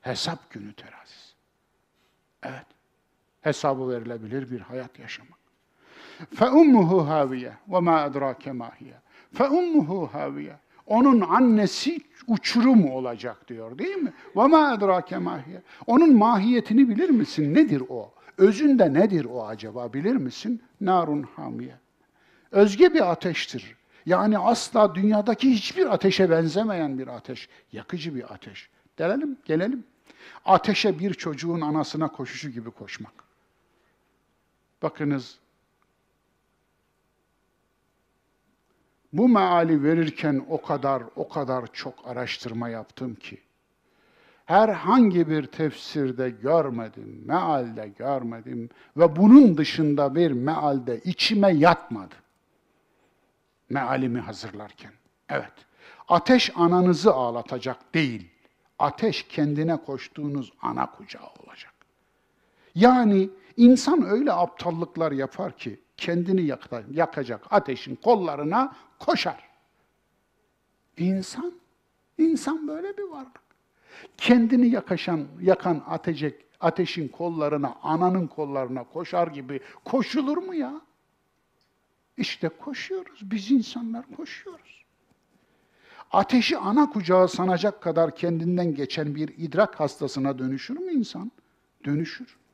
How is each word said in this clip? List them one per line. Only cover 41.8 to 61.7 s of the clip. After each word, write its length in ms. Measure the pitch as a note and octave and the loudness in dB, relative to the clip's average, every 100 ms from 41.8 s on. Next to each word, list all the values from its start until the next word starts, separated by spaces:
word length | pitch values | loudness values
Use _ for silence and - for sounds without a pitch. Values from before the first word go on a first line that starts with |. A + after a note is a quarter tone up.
| C#3 - - | -14 -16 -14
araştırma 640 | B2 B2 - B2 A2+ A#2+ | -10 -10 -10 -10 -10 -10
yaptım 460 | A2+ G#2+ - C3 A2+ | -10 -14 -14 -14 -14
ki, 260 | - G2 _ _ _ _ _ _ _ _ _ _ - | -18 -20 _ _ _ _ _ _ _ _ _ _ 0
herhangi 840 | F3 A3 F#3+ F3 B3+ A3 F3 D#3+ | 2 2 0 2 4 6 4 0
bir 160 | D#3 C3 | -2 -4
tefsirde 840 | - D#3+ - - D#3 C3+ B2+ B2+ | -4 -6 -6 -10 -4 -4 -4 -6
görmedim, 960 | A2+ A#2+ E3 C#3+ A#2 A2+ - G#2+ - A2 | -6 0 0 0 -6 -10 -14 -18 -18 -4
mealde 640 | D#3+ F3 D3 A#2+ A2+ G#2+ G2+ | -2 0 -2 -4 -10 -14 -10
görmedim 720 | B2 C#3 A#2 A#2 A#2 A#2+ A#2 _ _ - | -6 -6 -6 -12 -12 -12 -12 _ _ 2
ve 180 | E3 D3+ | 2 6
bunun 420 | G#3 C4 B3+ D3+ | 12 12 12 6
dışında 580 | D3+ - D#3 C#3+ C#3 C#3+ | 0 0 0 2 0 2
bir 160 | E3+ | 0
mealde 680 | B2 C3 D#3 D3 C#3 B2 A#2+ | 0 -2 -2 -2 -2 -4 -8
içime 540 | F3+ D#3+ - G#3+ G3 | -6 -4 0 4 4
yatmadı. 600 | D#3+ E3 E3+ - A2 F#2 - _ _ _ _ _ _ _ _ _ _ _ _ _ _ _ | 6 4 4 -2 -14 -14 -20 _ _ _ _ _ _ _ _ _ _ _ _ _ _ _
Mealimi 500 | C3+ B2 C3+ C3 A#2+ | -6 -4 -4 -2 -6
hazırlarken. 720 | A#2 G#2+ A2 G2+ G#2 _ G#2 _ _ _ _ | -8 -14 -14 -16 -18 _ -20 _ _ _ _
Evet, 240 | C#3+ B2+ _ _ _ - - - | -10 -10 _ _ _ -20 -20 2
ateş 440 | F3 - B3+ - - | 2 4 4 4 0
ananızı 580 | E3+ F3 F3+ E3 G3+ | 2 4 4 4 4
ağlatacak 800 | C3 B2 A#2+ A#2 B2+ C3 B2 _ | 2 0 -4 -8 -8 -8 -10 _
değil, 360 | D#3+ C#3 A2 F2 _ _ _ _ _ | -2 -2 -4 -14 _ _ _ _ _
ateş 480 | C#3+ - A3 - - | -4 -2 -4 -4 -8
kendine 500 | - D3 D3 E3 D#3+ | -4 -2 -2 -2 -4
koştuğunuz 760 | - C3+ - - D3 C#3+ B2 _ | -6 -12 -12 -10 -8 -8 -10 _
ana 300 | A#2+ A#2 C2 | -8 -6 -8
kucağı 360 | - G3+ - - _ | -8 -20 -20 -20 _
olacak. 300 | - - - | -20 -20 -20